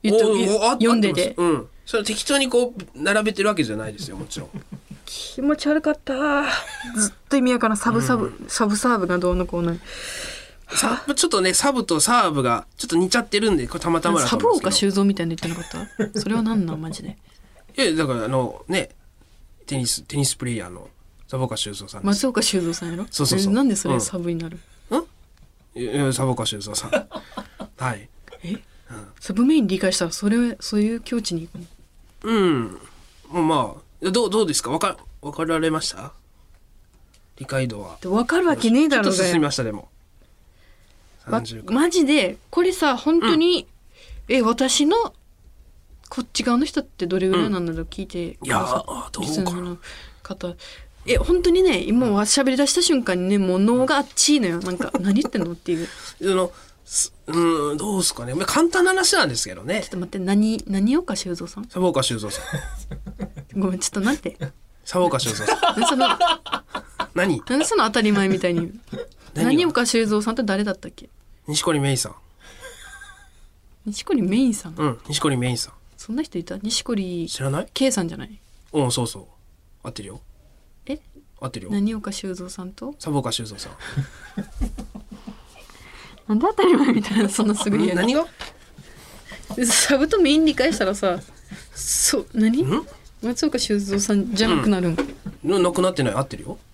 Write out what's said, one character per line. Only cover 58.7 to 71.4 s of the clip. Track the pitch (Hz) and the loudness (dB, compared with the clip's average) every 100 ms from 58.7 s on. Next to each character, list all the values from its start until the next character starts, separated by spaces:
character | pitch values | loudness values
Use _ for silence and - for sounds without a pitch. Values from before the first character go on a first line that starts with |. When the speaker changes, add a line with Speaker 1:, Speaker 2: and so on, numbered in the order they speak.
Speaker 2:
単 | 370 | 4
な | 359 | 4
話 | 381 370 | 4 2
な | 381 | 2
ん | 190 | 2
で | 117 | -2
す | 107 | -6
け | |
ど | 90 | -8
ね。 | 113 208 | -4 -4
Speaker 1:
ち | |
ょ | - | -4
っ | |
と | 185 | -8
待 | 180 | -8
っ | |
て、 | 196 | -6
何、 | 185 202 220 226 - | 2 2 4 0 -2
何 | 196 208 294 | 0 2 2
岡 | 359 | 0
修 | 202 190 170 | -6 -6 -8
造 | 170 | -10
さ | - | -14
ん？ | - | -10
Speaker 2:
サ | 180 | 0
ブ | 180 | 2
岡 | 135 | 2
修 | 123 113 | 0 -2
造 | 104 | -6
さ | - | -8
ん。 | - 143 - - - 143 - - 196 - - | -8 -8 -8 -12 -12 -12 -14 -10 -12 -12 -10
Speaker 1:
<laughs> | 196 | -2
ご | 190 | -2
め | 180 | -2
ん、 | |
ち | - | -4
ょ | |
っ | |
と | 208 | -2
な | 202 | -2
ん | 294 | -2
て？ | - - 139 - - - | -6 -10 -12 -12 -20 -20
Speaker 2:
サ | - 180 | -6 0
ブ | |
岡 | 180 - | 2 2
修 | 127 | -2
造 | 107 | -4
さ | - | -2
ん。 | - 349 226 | 2 2 2
Speaker 1:
何 | - | 2
そ | |
の、 | 269 349 - 349 320 - - - - - - - | 4 2 2 2 0 -4 -10 -8 -14 -14 -10 -6
Speaker 2:
何？ | 175 190 135 - | 0 0 0 0
Speaker 1:
何 | 262 | 0
そ | 320 427 | 2 2
の | |
当 | 220 | 2
た | 233 | 4
り | 214 | 4
前 | 202 190 | 4 4
み | 190 | 2
た | 180 | 2
い | |
に | 170 | 0
言 | 170 | -2
う。 | 202 - - - - - | -8 -14 -14 -14 -18 -12
Speaker 2:
何 | - | 0
が？ | |
Speaker 1:
何 | 226 294 349 | 4 4 4
岡 | 262 240 | 2 2
修 | 226 220 | 2 2
造 | 214 | 2
さ | 214 | 0
ん | |
っ | 226 | -2
て | |
誰 | 214 190 | 0 0
だ | 208 | 0
っ | 185 | -4
た | - | -10
っ | |
け？ | - - - - - | -18 -20 -20 -20 -18